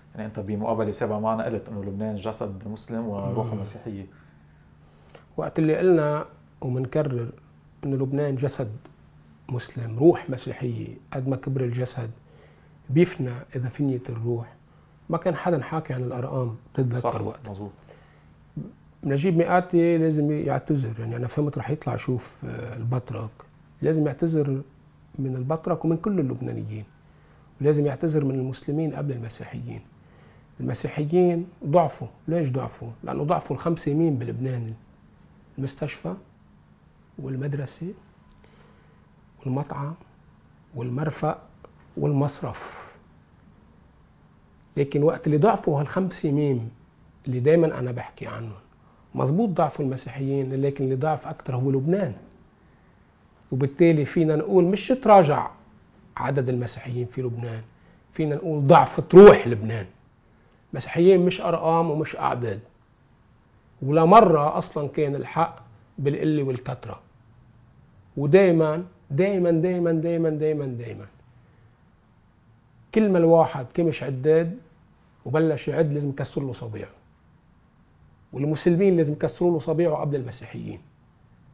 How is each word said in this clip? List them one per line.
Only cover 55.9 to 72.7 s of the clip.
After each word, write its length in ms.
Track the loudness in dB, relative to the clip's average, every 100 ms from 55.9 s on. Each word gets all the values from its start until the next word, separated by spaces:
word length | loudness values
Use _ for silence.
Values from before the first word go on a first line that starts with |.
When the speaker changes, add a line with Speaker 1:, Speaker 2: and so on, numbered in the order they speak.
| -20 -16 -8
Speaker 2:
عدد 320 | -4 -2 -2
المسيحيين 580 | -2 -4 -10 -10 -8 -8
في 160 | -6
لبنان، 400 | -8 -6 -10 -10 -14 -20 -20 -20 _
فينا 220 | -4 -2
نقول 320 | -2 -4 2 8
ضعفت 480 | 8 6 0 10
روح 320 | 12 12 12 6
لبنان. 400 | -4 -4 -6 -8 -16 _ _ _ _ _ _ _
مسيحيين 540 | -12 -4 4 6 8 4
مش 140 | 0
أرقام 500 | -2 0 2 2 2
ومش 260 | -2 -4 -4
أعداد، 440 | -4 -2 -4 -6 -12 _ _ _ _ _ _ _ _ _ _ -8
ولا 220 | 0 4
مرة 540 | 8 10 10 6 2 -2
أصلًا 300 | -4 -6 -4
كان 260 | -2 -2
الحق 420 | -2 -4 -2 -2 -4 -20 -20 _ -4
بالقلة 440 | -2 0 0 0
والكترة. 580 | -2 -4 -8 -12 -12 -16 -20 _ _ -20 -20 _ _ _ _ _ _ -4
ودايمًا، 680 | 4 6 6 4 2 0 -6 _ -6
دايمًا، 400 | 0 0 2 2
دايمًا، 420 | 2 0 0 0
دايمًا، 380 | 0 -2 -2 -2
دايمًا، 360 | -2 -2 -2 -6
دايمًا، 400 | -8 -10 -14 -18 -20 -20 -20 _ _ _ _ _ _ _ _ _ _ _ _ _